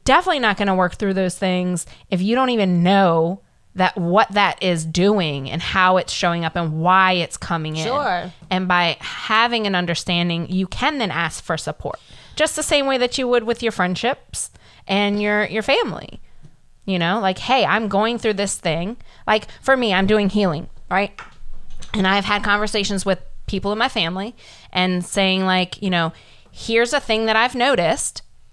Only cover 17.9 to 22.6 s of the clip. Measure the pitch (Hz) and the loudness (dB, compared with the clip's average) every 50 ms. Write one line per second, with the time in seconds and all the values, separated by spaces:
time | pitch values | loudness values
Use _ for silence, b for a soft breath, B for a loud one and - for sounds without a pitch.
17.9 | 202 196 214 226 240 220 - 226 208 190 202 196 - - - 175 156 165 175 196 | 0 0 0 0 0 -2 -2 -2 -2 -2 -2 -4 -6 -4 -4 -4 -4 -2 -4 -6
18.9 | 240 b b b b b b - 214 220 - B B B - - 269 254 247 220 | -8 b b b b b b 0 0 0 0 B B B 0 2 2 2 2 2
19.9 | 190 185 196 196 214 214 208 190 202 208 208 185 151 147 170 - - - - - | 2 2 2 4 4 2 2 2 2 2 0 0 0 -2 -6 -10 -14 -16 -8 -4
20.9 | - 190 202 202 - - - - - - - - - - - - - - - - | -2 -2 -2 -2 -6 -12 -18 -18 -14 -10 -8 -6 -6 -6 -6 -6 -6 -6 -6 -4
21.9 | - 214 190 190 196 202 190 - 208 208 208 208 202 208 | -2 0 2 2 2 2 2 0 -2 0 2 2 2 2